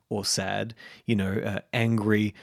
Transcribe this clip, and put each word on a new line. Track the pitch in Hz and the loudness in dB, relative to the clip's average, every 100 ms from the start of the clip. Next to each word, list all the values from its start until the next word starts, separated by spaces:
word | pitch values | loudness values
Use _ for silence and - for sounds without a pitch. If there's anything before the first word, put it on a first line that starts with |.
| - | -8
or | 107 | -6
sad, | 98 - 95 101 113 - - - - | -2 -2 -2 -4 -6 -10 -20 -10 0
you | |
know, | 110 95 | 2 2
uh, | 95 107 101 - | -2 -4 -6 -4
angry | 123 113 113 104 107 104 - | 0 2 2 4 4 2 -4